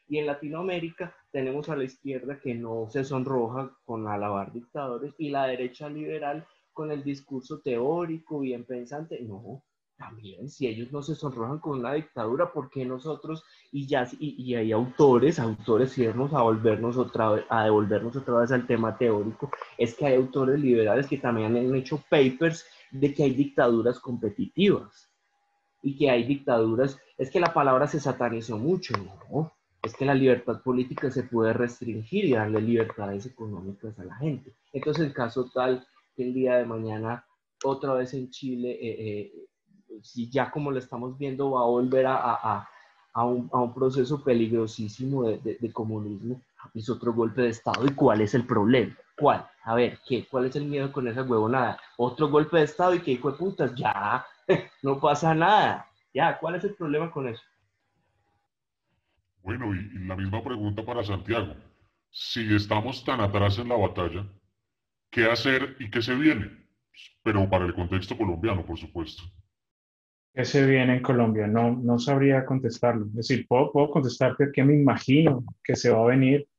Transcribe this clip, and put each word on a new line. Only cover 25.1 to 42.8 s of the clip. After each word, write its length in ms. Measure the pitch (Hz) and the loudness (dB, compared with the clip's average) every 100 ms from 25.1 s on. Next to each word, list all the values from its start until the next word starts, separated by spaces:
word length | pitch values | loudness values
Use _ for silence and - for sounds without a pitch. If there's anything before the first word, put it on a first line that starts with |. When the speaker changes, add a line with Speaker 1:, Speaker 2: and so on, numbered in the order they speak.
| _ _ _ _ _ _ _ | _ _ _ _ _ _ _
Speaker 1:
y 160 | 143 139 | -8 0
que 120 | 139 | 4
hay 140 | 120 | 4
dictaduras, 760 | 117 139 - 120 113 113 139 - _ - | 2 -2 2 2 2 2 0 -2 _ -8
es 120 | 131 | -2
que 100 | 185 | 2
la 140 | 170 | 2
palabra 340 | 165 139 131 143 | 4 4 4 2
se 120 | 160 | 0
satanizó 580 | 139 - 120 113 117 107 | -2 -2 -2 -2 -6 -4
mucho, 360 | 135 185 - 107 90 92 - | -2 -2 -2 -8 -8 -18 -8
¿no? 200 | 131 160 _ _ _ | -4 -4 _ _ _
Es 100 | 110 | -10
que 120 | - 135 | -2 2
la 100 | 135 | 4
libertad 460 | 131 123 - 113 | 6 4 0 -4
política 480 | 131 123 127 - - | -2 -2 -2 -4 -4
se 120 | 120 | -4
puede 300 | 117 117 113 | -2 0 2
restringir 720 | 110 120 - 117 107 110 196 190 | 2 -2 -4 -8 -8 -4 -2 2
y 60 | |
darle 280 | 117 107 107 | 2 2 0
libertades 640 | 110 117 110 - 101 101 127 | 2 2 0 -4 -6 -6 -10
económicas 720 | - 110 90 95 98 110 107 | -12 -12 -10 -12 -12 -14 -14
a 60 | 90 | -16
la 100 | 101 | -6
gente. 380 | 156 135 - _ _ | -6 -6 -12 _ _
Entonces, 320 | 135 151 151 151 | -6 -2 0 -2
el 80 | |
caso 380 | 139 117 131 120 | -2 -4 -4 -4
tal 320 | 131 127 127 - _ _ - | -2 0 0 -4 _ _ -8
que 80 | |
el 100 | 123 | -4
día 220 | 127 127 123 | 0 2 2
de 100 | 117 | 0
mañana, 600 | 113 110 107 113 120 - _ _ _ | -4 -6 -4 -4 -6 -10 _ _ _
otra 300 | 135 139 139 | -4 -2 -2
vez 200 | 131 127 | -2 -2
en 180 | 139 127 | -6 -10
Chile, 400 | - 135 123 123 | -10 -8 -6 -6
eh, 260 | - 117 107 | -6 -8 -8
eh, 320 | 107 104 98 82 - _ _ _ _ 110 | -6 -8 -10 -16 -20 _ _ _ _ -20
si 280 | - 123 117 | -14 -10 -4
ya 200 | 131 123 | -2 -2
como 220 | 151 143 | -4 -4
lo 80 | 131 | -4
estamos 380 | 127 120 127 131 | -6 -10 -10 -8
viendo, 340 | 139 131 139 | -8 -4 -2
va 100 | 127 | 2
a 40 | 120 | 2
volver 420 | 123 127 131 131 | 2 2 4 4
a, 80 | 131 | 2
a, 200 | 120 113 | 0 -2
a, 280 | 110 101 - - | -2 -4 -6 -20